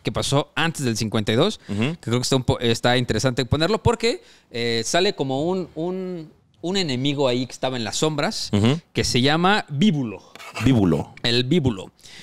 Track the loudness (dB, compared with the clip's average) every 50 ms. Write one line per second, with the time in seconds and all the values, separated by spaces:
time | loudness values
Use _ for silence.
0 | _ -6 -4 -4 -2 0 0 0 0 0 _ -2 -2 -2 -2 -2 -2 -2 -2 -2
1 | -2 -2 -2 -2 0 2 2 2 2 2 0 -6 -8 -6 -4 -2 -2 -2 -4 -6
2 | -4 -2 -2 -2 0 0 0 0 2 0 -2 0 0 0 0 2 2 2 2 2
3 | 0 0 -2 0 0 0 0 -2 -2 -2 0 0 2 0 0 2 2 0 0 2
4 | 0 -2 -2 -2 -8 -18 -20 _ _ _ -6 -4 -2 0 0 -2 -2 0 0 2
5 | 2 2 0 -2 -4 -2 -2 -2 0 0 -2 -2 -4 -6 -8 -6 -6 -6 -6 -6
6 | -8 -8 -8 -10 -12 -14 -20 _ _ _ _ _ -6 -4 -2 -2 -2 -2 -2 0
7 | 0 -2 0 0 0 0 0 0 -4 -6 -8 -6 -6 -4 -4 -4 -6 -6 -2 -2
8 | 0 0 0 -2 -4 -4 -4 -6 -6 -2 0 2 4 2 2 0 -4 _ _ -2
9 | -2 0 2 2 2 4 2 4 4 2 2 2 0 -4 0 2 4 4 4 2
10 | -2 -4 -6 -10 -16 -20 _ -20 -20 -16 -10 0 2 4 6 6 6 4 4 2
11 | 0 -6 -10 -6 -2 0 0 0 2 2 2 2 2 0 -2 -4 -8 -14 -18 _
12 | -20 -20 -20 -20